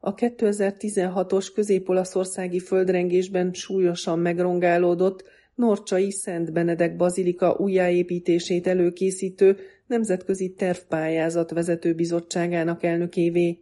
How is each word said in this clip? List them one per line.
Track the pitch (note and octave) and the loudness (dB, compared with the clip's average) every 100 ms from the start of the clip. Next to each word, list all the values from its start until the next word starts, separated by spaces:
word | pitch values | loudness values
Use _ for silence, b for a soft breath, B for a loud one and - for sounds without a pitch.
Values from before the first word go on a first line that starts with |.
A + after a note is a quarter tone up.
a | - | -6
kétezer-tizenhatos | G3+ A#3+ A#3+ A3 G#3 G3 G3 G#3 G3+ F#3 F#3 F#3 F#3+ F#3+ | -2 -4 0 -2 2 -2 -2 -4 -2 -2 -2 0 0 -2
közép-olaszországi | - G#3 F#3+ F#3 F#3 F#3 F#3+ F#3 - F#3 F3+ | -4 0 0 2 0 0 -2 -4 -6 -4 -6
földrengésben | F3+ F#3+ F#3 F3+ F3+ F3+ F#3 F#3 F3+ | 0 0 2 2 2 0 0 -2 -2
súlyosan | F3+ - F#3+ F3+ F3 - E3 | -4 -4 0 0 0 -2 0
megrongálódott | E3+ F3 F3+ F3+ F3 E3+ F3+ F3 F#3 F#3+ - b b | 0 0 0 2 2 4 2 2 0 -2 -16 b b
Norcsai | - A#3+ G3+ - F#3 G3 | -2 2 2 0 0 0
Szent | G3 - E3+ E3 | -4 -6 -4 -2
Benedek | D#3+ E3+ E3+ E3+ E3+ | 0 0 2 0 2
bazilika | F3+ F3+ F3+ F3+ F3+ - | 0 2 -2 2 2 2
újjáépítését | G3 F#3 F3+ F3 F3 F3 F3 F3 - F3 F3 | 2 2 2 2 0 -2 0 0 0 -2 0
előkészítő | F#3 F3 F3 F#3+ F#3+ F#3+ F#3 F#3+ G3 B B _ | 2 2 2 -4 -2 -8 4 4 4 B B _
nemzetközi | A#3+ A3 F3+ F#3 F#3+ F#3 | -2 0 -2 -2 -4 -4
tervpályázat | F#3 F#3 F3+ - D#3+ D#3+ D#3+ D#3+ E3+ E3 | -4 -4 -4 -4 -4 0 0 0 0 -2
vezető | E3 E3+ E3 E3+ | -2 -2 0 0
bizottságának | E3 E3+ E3+ E3+ F3+ E3+ F3 E3 E3+ | 0 0 -2 -2 -4 -2 0 -2 -2
elnökévé. | F3 E3+ F3 F3+ E3+ E3+ E3+ E3+ | -2 0 -2 0 0 2 0 -2